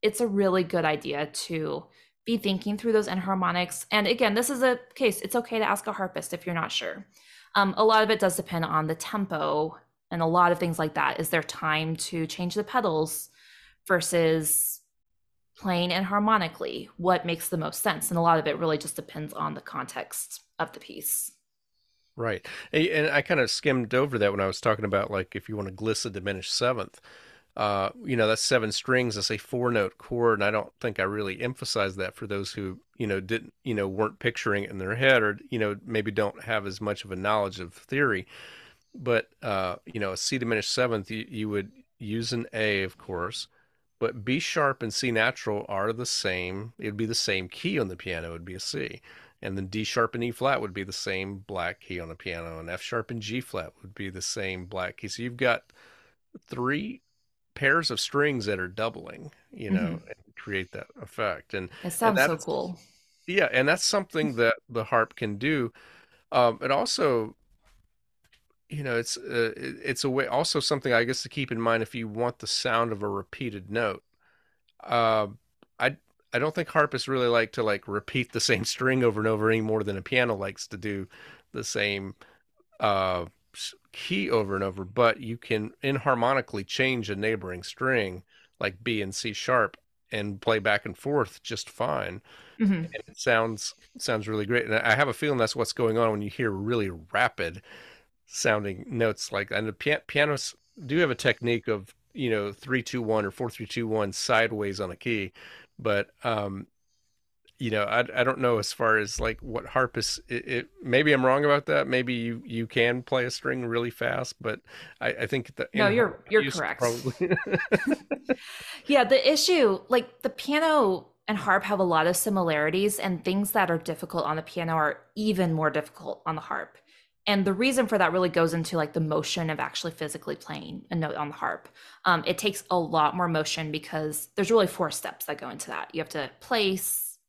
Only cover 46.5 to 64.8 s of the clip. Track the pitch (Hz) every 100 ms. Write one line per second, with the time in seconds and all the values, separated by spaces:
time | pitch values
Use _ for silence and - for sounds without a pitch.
46.5 | 95 110 - 107 104 110 117 - 95 92
47.5 | - 170 185 104 90 - 85 82 85 85
48.5 | 92 - - - - - - - _ -
49.5 | 98 95 107 110 - 113 120 120 117 131
50.5 | 139 110 92 95 98 - 95 95 101 98
51.5 | 95 87 92 - 90 82 82 - 85 85
52.5 | 80 82 90 - 117 110 120 104 120 -
53.5 | 104 80 _ 95 98 101 92 92 - 95
54.5 | 92 90 98 90 - 104 - 120 120 127
55.5 | - _ - - - _ _ _ - _
56.5 | 123 123 147 214 262 _ _ _ _ _
57.5 | - 139 151 160 117 - 139 147 131 101
58.5 | 98 92 95 110 117 85 - 151 _ _
59.5 | 277 104 190 - 82 - - _ - -
60.5 | 98 92 - - - - - 107 82 -
61.5 | 101 92 - 180 170 226 202 139 165 -
62.5 | - - 180 _ _ _ _ - 185 156
63.5 | 127 135 175 - 208 190 165 151 117 117
64.5 | 113 _ 117